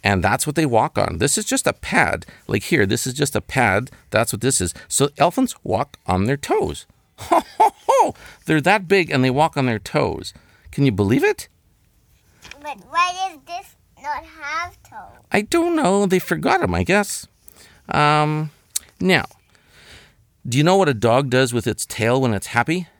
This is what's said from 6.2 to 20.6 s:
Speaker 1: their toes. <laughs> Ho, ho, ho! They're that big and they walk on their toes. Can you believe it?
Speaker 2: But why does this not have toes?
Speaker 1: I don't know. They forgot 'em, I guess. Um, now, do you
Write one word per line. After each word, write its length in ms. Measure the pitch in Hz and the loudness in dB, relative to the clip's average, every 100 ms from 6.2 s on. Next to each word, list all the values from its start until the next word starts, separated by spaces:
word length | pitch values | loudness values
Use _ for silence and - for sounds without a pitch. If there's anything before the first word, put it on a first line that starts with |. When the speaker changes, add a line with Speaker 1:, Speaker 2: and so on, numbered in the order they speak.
Speaker 1:
their 140 | 104 143 | 0 -2
toes. 480 | - 427 - 76 - _ | -2 -2 -2 -6 -14 _
<laughs> 160 | _ _ | _ _
Ho, 220 | - 339 - - | 0 0 0 0
ho, 140 | 440 - - | 0 0 0
ho! 300 | 523 359 - - - - | 2 2 0 -18 -20 -2
They're 160 | 156 | 0
that 260 | 147 208 175 | 2 0 2
big 240 | 196 165 | 0 2
and 100 | 143 127 | 0 0
they 40 | |
walk 280 | 127 156 - | 2 0 0
on 80 | 127 | -2
their 120 | 110 | -2
toes. 560 | - 147 120 - - - _ _ - | -4 -2 -2 -4 -12 -18 _ _ -14
Can 140 | - 139 | 0 0
you 60 | |
believe 280 | 98 98 123 | 2 2 2
it? 260 | 392 415 - _ _ _ _ _ _ _ _ _ - 285 | 2 -2 -8 _ _ _ _ _ _ _ _ _ -20 -18
Speaker 2:
But 160 | 294 254 226 | -14 -16 -6
why 220 | 320 349 359 381 | -2 -2 -2 -8
does 120 | 320 269 | -8 -14
this 300 | 349 392 _ _ _ | -14 -16 _ _ _
not 220 | 269 277 | -8 -8
have 580 | 320 320 285 320 349 - | -10 -16 -8 -8 -8 -12
toes? 360 | _ 226 185 - _ | _ -20 -20 -20 _
Speaker 1:
I 120 | - | -4
don't 340 | 214 339 339 330 | 0 0 0 0
know. 300 | 226 196 202 | 2 2 2
They 140 | 185 | 0
forgot 440 | - 165 151 381 | 0 -4 0 0
'em, 100 | 180 | 0
I 100 | 87 | -2
guess. 440 | 92 196 202 - - _ _ _ - _ - | 2 0 0 -8 -12 _ _ _ -20 _ -6
Um, 640 | - 147 151 151 151 156 _ _ - - _ | 0 2 2 2 -2 -6 _ _ -12 -12 _
now, 240 | 185 170 - _ _ _ _ _ - - - _ _ _ - | 0 0 0 _ _ _ _ _ -20 -20 -20 _ _ _ -4
do 100 | |
you 60 | 127 | 2